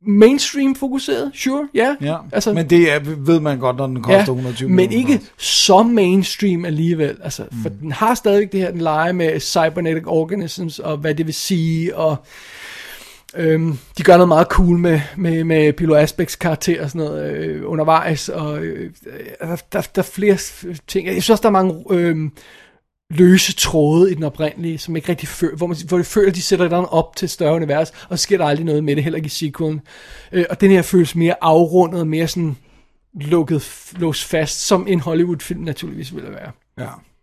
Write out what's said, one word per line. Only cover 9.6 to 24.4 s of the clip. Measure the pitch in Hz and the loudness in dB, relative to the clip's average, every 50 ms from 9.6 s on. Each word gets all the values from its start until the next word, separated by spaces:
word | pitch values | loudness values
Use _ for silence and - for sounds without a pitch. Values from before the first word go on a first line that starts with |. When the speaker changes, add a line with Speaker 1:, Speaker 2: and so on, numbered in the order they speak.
| 160 160 156 180 170 160 160 165 165 | 0 0 0 -2 -2 -2 -2 -2 -4
Speaker 1:
organisms, | - - 160 160 160 185 202 170 160 - - 185 165 147 - | -2 -2 -2 -2 -2 -4 -6 -6 -8 -8 -8 -8 -8 -8 -8
og | - 165 156 | -8 -8 -6
hvad | 147 147 160 151 | -4 -2 -4 -2
det | 156 165 | -2 -2
vil | 156 151 | -4 -4
sige, | - - - 196 175 165 160 165 160 165 175 - | -8 -4 -2 -2 0 0 0 0 -2 -2 -4 -4
og, | - 165 156 151 131 - _ - - - - - - - - - - - - - - - - - - _ - - | -2 0 0 0 -2 -6 _ -20 -20 -20 -20 -20 -20 -18 -18 -18 -18 -18 -18 -18 -20 -20 -20 -20 -20 _ -16 -8
øhm, | - 170 160 160 160 160 165 151 123 - - - - | -2 0 2 2 2 2 0 -2 -4 -8 -14 -10 -4
de | 160 | 6
gør | - 180 | 6 8
noget | 175 180 175 | 8 8 6
meget | 165 156 175 175 | 6 4 4 2
cool | - - 196 175 175 170 | 4 2 4 4 4 2
med, | 175 175 165 151 143 - - | 4 2 2 2 0 -4 -8
med, | - 190 170 165 165 160 | -4 -2 -2 0 0 0
med | 165 160 156 151 151 147 | 2 2 4 4 2 2
Pilo | - 170 160 156 | 0 0 2 4
Asbæks | 147 151 151 - - 175 - - | 4 4 2 0 -4 -4 -4 -4
karakter | - - 175 160 147 - - 170 160 160 | -4 -2 -2 -2 -2 0 -2 -2 -2 -2
og | 143 | -6
sådan | 135 165 156 | -6 -6 -6
noget, | 147 151 151 147 147 147 | -4 -4 -6 -6 -6 -6
øh, | 147 156 160 156 151 - - | -6 -6 -6 -6 -6 -6 -6
undervejs, | 165 156 151 156 160 160 165 - 160 143 - - | -2 -2 2 4 4 2 2 0 -4 -4 -4 -8
og, | - - 156 151 151 151 160 | -6 -6 -6 -6 -6 -6 -6
øh, | 165 160 - 170 160 - _ _ - - - - 214 - - | -8 -8 -8 -10 -14 -14 _ _ -20 -18 -16 -16 -16 -14 -12
der, | - 165 170 170 - _ - | -8 -8 -8 -8 -10 _ -6
der, | 202 - - _ | -6 -6 -2 _
der | - 180 | -4 -4
er | |
flere | - - - 190 208 196 185 | -4 -4 -2 2 2 2 2
s-, | - - - - - 180 175 151 _ | 0 -10 -14 -16 -14 -14 -14 -14 _
ting. | - - 190 - | -6 -6 -4 -4
Jeg | 180 185 | -2 -4
synes | 180 180 - | -4 2 2
også, | 226 196 - | 2 4 4
der | 226 | 2
er | 202 | 4
mange, | 190 190 185 165 160 - - | 4 2 2 -2 -4 -4 -2
øhm, | 196 175 175 170 165 156 156 151 - - - - - - - _ _ _ _ _ _ _ _ _ | 0 0 2 0 0 0 -2 -6 -8 -12 -20 -20 -20 -20 -20 _ _ _ _ _ _ _ _ _
løse | 165 151 185 180 185 190 - - 180 | 2 6 8 8 8 6 4 0 -2
tråde | - - - - 160 151 147 156 165 180 196 180 | -2 -4 -2 2 2 2 4 4 4 4 4 2
i | |
den | 151 160 | 0 -4
oprindelige, | 151 131 - | -6 -4 -4